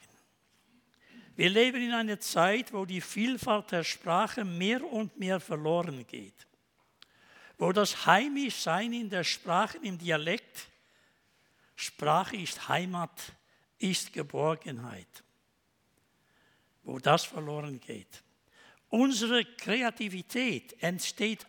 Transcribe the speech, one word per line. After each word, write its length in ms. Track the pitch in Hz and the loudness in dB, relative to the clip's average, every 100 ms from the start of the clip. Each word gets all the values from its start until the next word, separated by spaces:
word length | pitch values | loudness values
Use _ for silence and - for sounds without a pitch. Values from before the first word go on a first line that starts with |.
| - _ _ _ _ _ _ _ _ _ _ - - - | -20 _ _ _ _ _ _ _ _ _ _ -20 -12 0
Wir 120 | 170 | 4
leben 320 | 208 254 254 | 6 4 2
in 120 | 240 | 0
einer 280 | 233 220 202 | 0 -2 -4
Zeit, 520 | - 180 180 220 - | 0 4 4 4 -2
wo 120 | 208 | -6
die 160 | 190 185 | -4 -6
Vielfalt 680 | - 208 233 254 262 214 196 | -4 -2 0 0 0 0 0
der 140 | 175 | -2
Sprache 600 | 156 - 175 175 214 - | -2 -4 0 2 2 -2
mehr 400 | 190 170 190 254 | -4 -2 0 0
und 320 | 311 220 214 - | -2 -4 -4 -4
mehr 220 | 185 190 | -2 -2
verloren 640 | - 151 156 170 170 131 113 | -2 -2 0 2 0 -6 -10
geht. 280 | 120 190 - - _ _ _ _ _ - _ - - - - | -14 -14 -20 -20 _ _ _ _ _ -20 _ -20 -20 -20 -2
Wo 140 | 170 | 2
das 320 | 190 196 - | 4 2 2
Heimischsein 880 | 156 185 285 277 269 - - 175 233 | 6 6 4 0 -2 -2 0 0 0
in 160 | 240 214 | -4 -2
der 160 | 185 | -2
Sprache, 540 | 160 - - 175 208 330 | 0 -2 2 2 2 -2
im 180 | 226 175 | -8 -4
Dialekt, 720 | 170 156 160 240 - - - _ _ _ _ _ _ _ _ _ _ | 0 0 0 -4 -6 -16 -16 _ _ _ _ _ _ _ _ _ _
Sprache 640 | - - - 147 160 190 214 | -10 -10 -2 4 4 2 -4
ist 320 | 165 - - | -6 -6 0
Heimat, 640 | 139 185 175 170 - - - _ _ _ _ | 0 0 -4 -6 -8 -16 -18 _ _ _ _
ist 340 | 190 180 - | -2 -2 -4
Geborgenheit. 1120 | - 143 135 151 160 165 120 120 - - - - _ _ _ _ _ _ _ _ _ _ _ _ _ _ _ | -8 -6 0 0 0 -6 -10 -12 -14 -18 -20 -20 _ _ _ _ _ _ _ _ _ _ _ _ _ _ _
Wo 160 | 127 131 | -12 0
das 260 | 147 165 | 4 4
verloren 560 | - - 151 151 147 131 | 2 -8 -6 -6 -6 -10
geht. 420 | - 107 - - - _ _ _ - _ _ | -12 -14 -14 -20 -20 _ _ _ -20 _ _
Unsere 540 | 220 269 226 226 247 | 4 4 4 2 2
Kreativität 1400 | - - - 240 233 226 214 185 - 254 254 127 - - | 0 -4 -2 0 0 -2 -6 -6 -4 -2 0 -2 -6 -4
entsteht 640 | 165 185 - - 208 220 | -2 -2 -4 -2 -2 -2